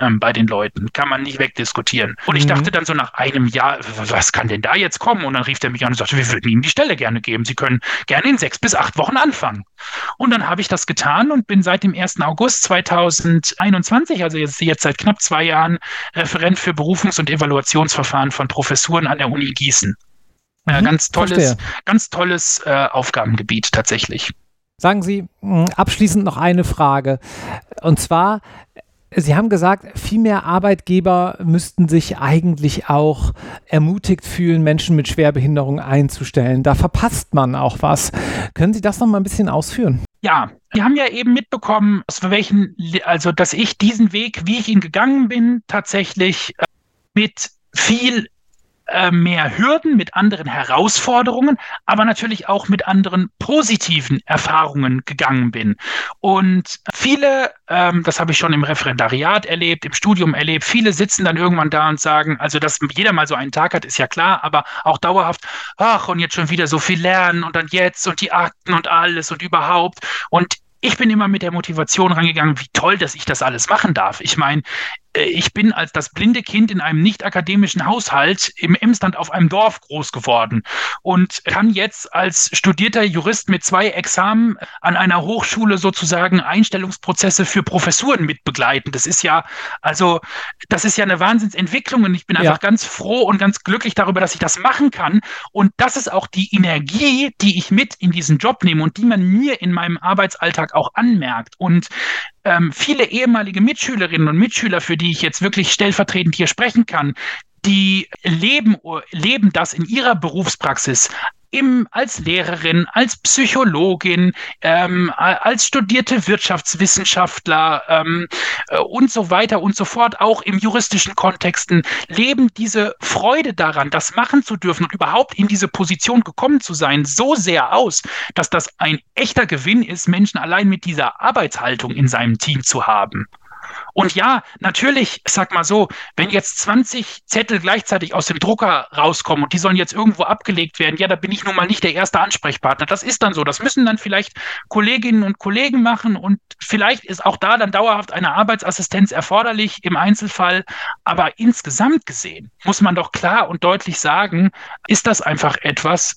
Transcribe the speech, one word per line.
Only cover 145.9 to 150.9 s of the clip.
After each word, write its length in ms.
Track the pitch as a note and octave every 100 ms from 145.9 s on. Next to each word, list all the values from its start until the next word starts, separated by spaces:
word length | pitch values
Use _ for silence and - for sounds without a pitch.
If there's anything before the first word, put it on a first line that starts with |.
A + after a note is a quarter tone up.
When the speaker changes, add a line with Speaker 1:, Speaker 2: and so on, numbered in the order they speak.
| A3+ A#3 F#3+
Speaker 1:
und 240 | F#3 G3+ - -
vielleicht 460 | - G#3 G#3 B3+
ist 220 | - F#3 F#3+
auch 100 | -
da 220 | G3 A#3
dann 120 | G3+
dauerhaft 400 | G3 A3+ G#3+ -
eine 220 | - F3+
Arbeitsassistenz 800 | D#3 G#3+ A3 - - F3+ F#3+ G3
erforderlich 720 | - - G3+ A#3 G#3+ G#3+ -
im 120 | F3 E3
Einzelfall. 680 | F3+ G#3+ G#3 - F3+ F#3 - - -